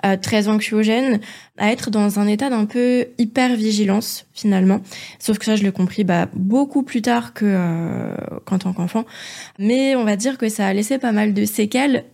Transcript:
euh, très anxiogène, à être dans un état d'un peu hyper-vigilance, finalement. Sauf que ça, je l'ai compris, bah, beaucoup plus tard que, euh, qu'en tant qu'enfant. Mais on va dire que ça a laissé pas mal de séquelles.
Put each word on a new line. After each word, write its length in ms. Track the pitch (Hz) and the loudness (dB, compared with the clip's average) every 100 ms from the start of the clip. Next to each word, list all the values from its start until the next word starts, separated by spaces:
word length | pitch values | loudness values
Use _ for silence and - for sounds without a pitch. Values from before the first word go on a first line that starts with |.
| 196 | 0
euh, 120 | 190 | 0
très 320 | - 214 208 | 0 0 2
anxiogène, 720 | 214 214 214 214 226 262 214 - - - - | 0 0 0 2 2 2 0 -4 -16 -16 -2
à 140 | 208 | -2
être 180 | 240 214 | 0 -2
dans 300 | 214 202 208 | 0 2 2
un 80 | 208 | 0
état 240 | 208 269 | 0 0
d'un 140 | 226 214 | 0 0
peu 420 | 247 247 247 247 - | 0 2 2 0 -2
hyper-vigilance, 1120 | 226 262 254 233 220 214 202 202 - - - | -2 0 0 2 0 2 2 0 -2 -10 -14
finalement. 480 | - 208 190 190 202 - - - - | -4 0 4 4 2 -2 -16 -18 -6
Sauf 220 | - 208 | -4 -2
que 60 | 220 | 0
ça, 100 | 214 | 0
je 80 | |
l'ai 80 | 196 | 0
compris, 320 | 185 180 - | 0 0 0
bah, 260 | 185 175 180 - | 0 0 0 -2
beaucoup 480 | 190 254 285 285 | 0 2 2 0
plus 180 | 262 233 | -2 -2
tard 320 | 240 240 233 | 0 0 -2
que, 120 | - 208 | -2 0
euh, 680 | 190 170 165 165 - 52 50 50 - - | 2 0 -2 -4 -4 -6 -8 -10 -12 -4
qu'en 140 | 185 | -2
tant 140 | 185 | -2
qu'enfant. 320 | 185 175 226 247 - - - - - | -2 -2 -2 -6 -10 -16 -16 -16 -4
Mais 380 | 208 254 269 262 | 0 2 2 2
on 80 | |
va 120 | 214 202 | 0 0
dire 220 | 254 262 | -2 -2
que 100 | 220 | -2
ça 200 | 214 196 | 0 0
a 60 | |
laissé 260 | 196 214 262 | 0 0 -2
pas 120 | 240 | 0
mal 220 | 208 214 | 2 2
de 120 | 202 208 | 0 0
séquelles. 580 | 226 208 254 277 254 - | 0 0 2 2 0 -2